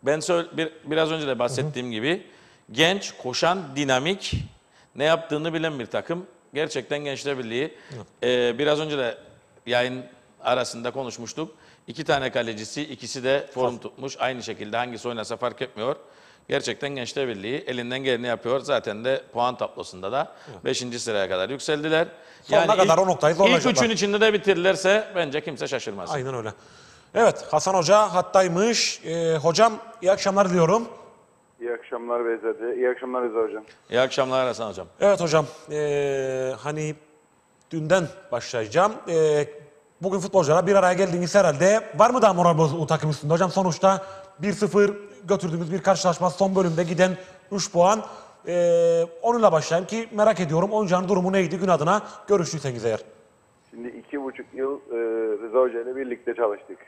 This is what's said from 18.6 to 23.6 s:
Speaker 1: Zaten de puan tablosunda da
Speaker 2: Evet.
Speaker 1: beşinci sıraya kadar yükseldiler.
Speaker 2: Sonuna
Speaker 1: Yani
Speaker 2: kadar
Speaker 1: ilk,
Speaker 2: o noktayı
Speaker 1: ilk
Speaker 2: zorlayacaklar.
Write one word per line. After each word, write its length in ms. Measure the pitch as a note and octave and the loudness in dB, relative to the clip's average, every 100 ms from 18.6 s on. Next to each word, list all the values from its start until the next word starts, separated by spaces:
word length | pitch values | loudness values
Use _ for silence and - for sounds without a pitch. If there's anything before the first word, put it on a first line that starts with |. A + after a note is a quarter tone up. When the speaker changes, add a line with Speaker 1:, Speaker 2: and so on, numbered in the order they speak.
Speaker 1:
Zaten 440 | B2+ B2 A2+ G#2 | -2 -4 -2 -6
de 180 | A#2+ C3+ - | -4 -4 -4
puan 240 | A#2 B2 A#2+ | -4 -4 -2
tablosunda 560 | G#2 - E2+ F#2 F#2+ | -8 -8 -14 -10 -6
da 200 | B2+ D#3+ - - | -4 -6 -10 -20
Speaker 2:
Evet. 120 | G2+ | -8
Speaker 1:
beşinci 360 | C3 B2+ B2 A#2+ | -6 -4 -6 -8
sıraya 280 | A2+ G#2 F#2+ | -4 -2 0
kadar 220 | F#2 G2 | -2 -4
yükseldiler. 580 | C3+ - D3+ D#3 D#3+ E3+ - - - | -6 -4 -4 0 0 0 -6 -20 -20
Speaker 2:
Sonuna 180 | - D#3 | 2 2
Speaker 1:
Yani 160 | E3+ G#3 | 4 4
Speaker 2:
kadar 220 | F#3 E3 | 6 6
Speaker 1:
ilk, 40 | |
Speaker 2:
o 40 | F#3+ | 4
noktayı 280 | D#3 D3+ | 4 2
Speaker 1:
ilk 40 | E3 | 4
Speaker 2:
zorlayacaklar. 340 | G3 B3+ | 4 4